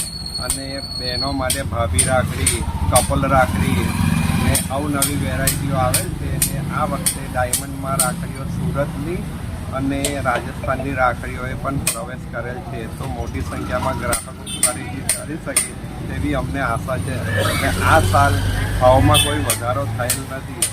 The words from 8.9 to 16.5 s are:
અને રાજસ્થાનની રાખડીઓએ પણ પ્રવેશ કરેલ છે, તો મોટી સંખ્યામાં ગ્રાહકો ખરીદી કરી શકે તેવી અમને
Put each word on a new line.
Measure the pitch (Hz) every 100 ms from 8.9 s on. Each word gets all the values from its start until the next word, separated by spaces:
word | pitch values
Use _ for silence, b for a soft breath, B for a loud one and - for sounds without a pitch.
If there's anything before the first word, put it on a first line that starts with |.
| - 151 185 - - - - -
અને | 135 135 139 139 139
રાજસ્થાનની | 131 120 127 131 139 131 135
રાખડીઓએ | 131 127 117 127 123 127
પણ | 131 139 139
પ્રવેશ | - 117 120 127 -
કરેલ | 123 120 123
છે, | 127 127 110 -
તો |
મોટી | 135 127 113 135
સંખ્યામાં | - 131 - 123 127 127
ગ્રાહકો | 123 117 -
ખરીદી | - - - - - - -
કરી | - - - 156
શકે | 147 131 - - - - -
તેવી | - 143
અમને | 139 131